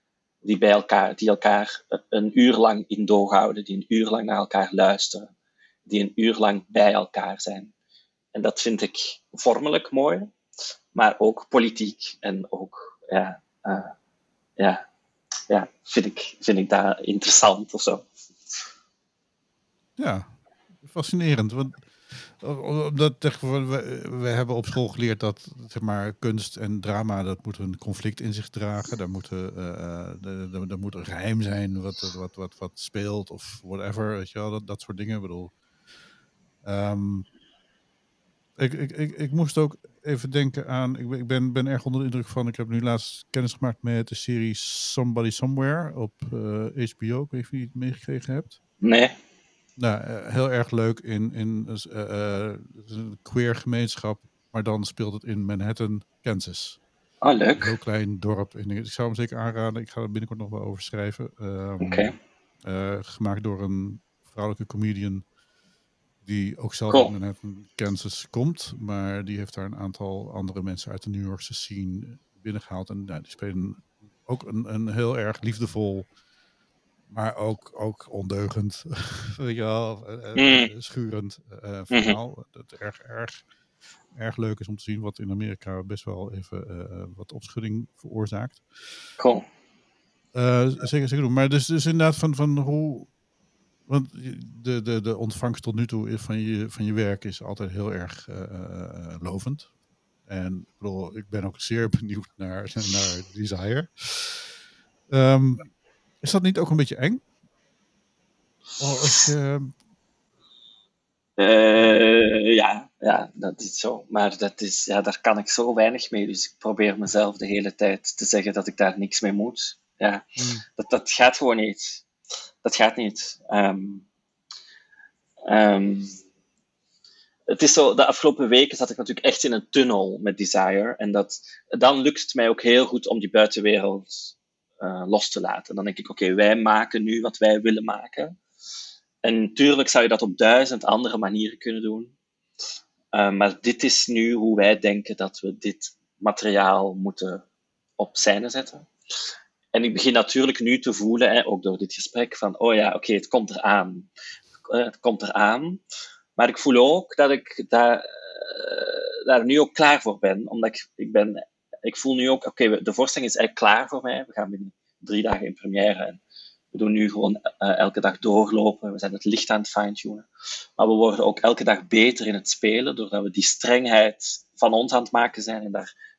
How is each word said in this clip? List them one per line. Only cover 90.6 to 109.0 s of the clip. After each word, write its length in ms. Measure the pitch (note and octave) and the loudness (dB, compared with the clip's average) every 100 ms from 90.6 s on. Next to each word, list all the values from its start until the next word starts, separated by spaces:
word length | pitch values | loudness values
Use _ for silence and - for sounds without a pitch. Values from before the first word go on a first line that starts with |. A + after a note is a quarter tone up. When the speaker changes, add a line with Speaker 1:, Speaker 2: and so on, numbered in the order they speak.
| B2+ | 4
Speaker 2:
z-, 60 | C3+ | 0
zeker, 300 | C3 D3+ C3+ | -2 -2 0
zeker 160 | C#3 C3 | 0 2
doen. 80 | |
Maar 160 | B2+ C3+ | 2 4
dus, 160 | C#3+ C3 | 4 2
dus 200 | D#3+ D3 | 0 2
inderdaad 300 | E3 D#3+ D3+ | 4 4 4
van, 200 | E3 C3+ | 0 2
van 220 | D3+ C#3+ | 0 0
hoe... 500 | C#3 D3+ D#3 B2+ - _ _ _ _ _ _ _ - | 0 -2 -2 -6 -12 _ _ _ _ _ _ _ -2
Want 240 | C#3 C3+ | 0 0
je, 260 | A#2+ B2+ - B2 A2+ | -8 -14 -14 -16 -10
de, 200 | A#2+ B2 | -4 -2
de, 200 | A2 A2+ | -2 -2
de 160 | G#2 G#2 | -2 -4
ontvangst 460 | A2 G2+ A#2+ A#2+ | -6 -4 -4 -4
tot 120 | - G#2+ | -4 -2
nu 120 | A#2 | -2
toe 220 | A2+ G#2+ | -4 -4
is 120 | A2 | -6
van 180 | - A2 | -6 -4
je, 300 | A2 G#2 G#2+ | -2 -4 -4
van 160 | - G#2+ | -4 -2
je 80 | |
werk 300 | G#2+ G#2 G2 G#2 | 0 0 -2 -8
is 180 | - | -10
altijd 280 | - G2+ F#2+ | -10 -10 -8
heel 220 | F#2+ G#2 | -6 -6
erg, 340 | G2 G2+ - - | -6 -10 -14 -16
eh, 160 | F#2+ | -14
eh, 380 | F#2+ F#2 F2+ F2+ F2 F2 E2+ | -12 -12 -14 -14 -14 -14 -16
eh, 20 | E2+ | -12
lovend. 520 | F2 G2 B2 D3 - _ _ _ _ _ - | -10 -8 -8 -8 -12 _ _ _ _ _ -12
En 280 | F#2+ F#2 F#2 | -8 -6 -8
ik 180 | - _ | -12 _
bedoel, 400 | G2+ F#2+ F2+ A2 | -8 -8 -8 -12
ik 120 | G2+ | -8
ben 140 | G#2 | -6
ook 160 | F#2+ - | -6 -8
zeer 280 | - A#2 A2+ | -4 -2 0
<laughs> 40 | G2+ | -2
benieuwd 280 | G#2+ G#2 G2 - | -4 -10 -10 -12
naar, 360 | F#2 F#2 G2+ A2 | -10 -10 -10 -6
naar 460 | G2+ G2 G2 F2 F#2 | -4 -2 -2 -6 -10
Desire. 560 | G#2 G#2 F#2+ G2 B2+ E3+ - - - - - - - - _ _ _ - | -8 -6 -4 -2 -4 -6 -10 -10 -8 -8 -10 -16 -20 -20 _ _ _ 0
Ehm, 440 | C3+ C3 C3+ C3 B2 - _ _ _ _ _ | 4 6 8 4 0 -6 _ _ _ _ _
is 120 | - | 0
dat 100 | G3 | 2
niet 160 | F#3 F#3+ | 2 2
ook 120 | F3+ | 2
een 60 | D#3 | 2
beetje 180 | C#3 - | 2 0
eng? 260 | C#3+ B3+ _ _ _ _ _ _ _ _ _ _ _ _ _ _ - - | -2 -2 _ _ _ _ _ _ _ _ _ _ _ _ _ _ -16 -6
Oh, 100 | C#3 C3 | -4 0